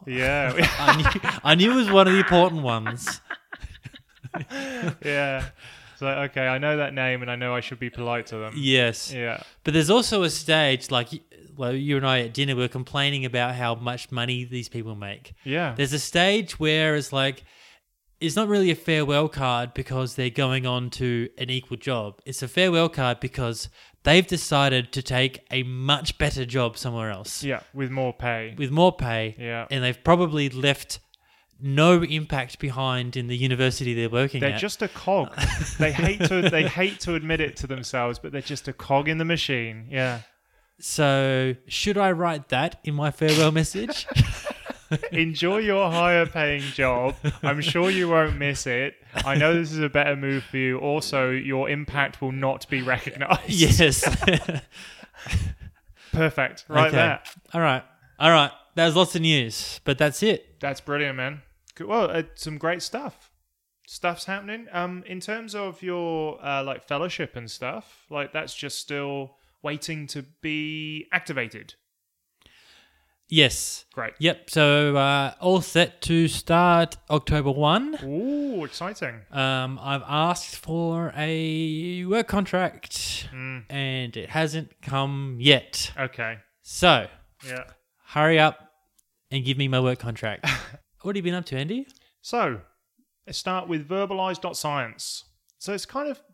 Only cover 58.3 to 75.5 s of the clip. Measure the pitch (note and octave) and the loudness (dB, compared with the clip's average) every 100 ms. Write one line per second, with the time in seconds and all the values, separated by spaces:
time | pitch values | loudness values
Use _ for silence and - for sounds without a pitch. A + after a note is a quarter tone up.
58.3 | D#3+ C#3 - _ E3+ E3 D#3+ F3 E3+ D#3+ | 8 6 -2 _ 2 4 6 4 4 2
59.3 | D3 A2+ - - - - C3 D3+ - G#3+ | 2 0 -6 -10 -8 -2 2 2 2 0
60.3 | F#3 - - C#3 C3+ - D3 C#3+ C3 C3 | 0 -4 -8 -8 -6 -4 -2 -2 -4 -6
61.3 | D3 - _ _ - F#3+ A3+ F3+ E3 D#3+ | -8 -18 _ _ -12 -2 0 2 0 -6
62.3 | - D#3+ D3 D#3+ F3 - A#3+ C4+ - _ | -10 -10 -4 -4 -4 -6 -8 -10 -14 _
63.3 | _ _ _ _ _ - - F3 E3+ - | _ _ _ _ _ -20 -6 -4 -4 -8
64.3 | G3 G3+ A3 A#3 F3+ F3+ F3+ F#3 F#3 G#3 | -10 -8 -14 -8 -6 -6 -8 -12 -12 -8
65.3 | A3+ A3+ G#3 G3 - F3+ F3 E3+ D#3+ D#3 | -10 -10 -10 -10 -8 -6 -4 -4 -4 -4
66.3 | - C#3+ C#3 C3+ - - C#3+ F3 - C#3+ | -6 -4 -4 -4 -8 -6 -4 -4 -6 -8
67.3 | B2 A2+ - B2+ B2+ - _ - D3 C#3 | -10 -14 -10 -10 -10 -14 _ -12 -8 -6
68.3 | D#3 D#3+ - C#3+ - - C#3+ C#3+ C#3 C3+ | -8 -8 -10 -10 -10 -8 -6 -6 -8 -10
69.3 | _ _ _ D3 D3+ E3 D#3 C#3+ C#3+ C3+ | _ _ _ -8 -8 -8 -10 -10 -12 -12
70.3 | _ D#3 D3+ D3+ D#3 D#3 D3+ - F3+ - | _ -6 -6 -6 -8 -8 -10 -4 -4 -4
71.3 | C3+ A#2 G#2+ - - _ _ _ _ _ | -6 -6 -10 -20 -20 _ _ _ _ _
72.3 | _ _ _ _ _ _ _ _ _ - | _ _ _ _ _ _ _ _ _ 0
73.3 | D#3+ C3 - - - - - A2+ - D#3+ | 6 6 4 -6 -10 -14 -12 -10 -2 0
74.3 | - - D#3+ D3 D3 D3 C#3+ C#3 C#3 C#3 | 0 -2 4 6 6 4 4 4 2 0
75.3 | - F3+ | -2 2